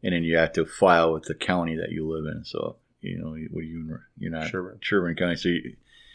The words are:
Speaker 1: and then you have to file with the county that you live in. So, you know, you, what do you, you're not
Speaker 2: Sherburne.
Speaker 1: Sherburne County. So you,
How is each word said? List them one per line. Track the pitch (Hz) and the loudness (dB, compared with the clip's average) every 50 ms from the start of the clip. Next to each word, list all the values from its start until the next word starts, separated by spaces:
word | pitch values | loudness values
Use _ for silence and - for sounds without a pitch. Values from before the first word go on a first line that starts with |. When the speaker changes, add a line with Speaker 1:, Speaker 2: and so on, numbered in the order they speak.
Speaker 1:
and | - 92 | -2 0
then | 90 85 | 0 0
you | 82 82 82 | 2 4 4
have | 82 82 82 | 4 4 4
to | - 85 80 | 4 0 0
file | - - - 101 95 85 85 82 82 80 | 0 2 4 6 8 8 8 6 4 2
with | 78 - | 0 -4
the | - 82 | -6 -6
county | - - - 92 87 85 82 80 | -6 -2 0 0 0 0 -2 -2
that | 78 85 - | -4 -4 -4
you | 82 80 78 | -4 -4 -4
live | 78 80 80 78 | -4 -4 -4 -4
in. | 78 82 82 - | -6 -6 -8 -10
So, | - - 50 50 50 - _ _ _ _ _ | -8 -6 -6 -6 -6 -8 _ _ _ _ _
you | - - - 85 | -10 -8 -8 -8
know, | - 80 78 | -8 -8 -10
you, | 80 78 - | -10 -12 -8
what | - 85 | -8 -8
do | 82 | -8
you, | 80 82 82 80 80 78 - - _ _ - | -8 -8 -10 -10 -10 -10 -12 -14 _ _ -10
you're | 98 87 | -8 -6
not | 82 80 80 - | -6 -4 -6 -4
Speaker 2:
Sherburne. | - 95 90 92 - - | -4 -6 -6 -8 -12 -10
Speaker 1:
Sherburne | - - 104 101 90 85 82 | -4 2 2 2 2 2 0
County. | - 90 87 85 | 0 0 0 0
So | 80 - 90 | 0 0 0
you, | 87 85 - - - _ _ _ _ _ - - | 0 0 -2 -6 -14 _ _ _ _ _ -20 -20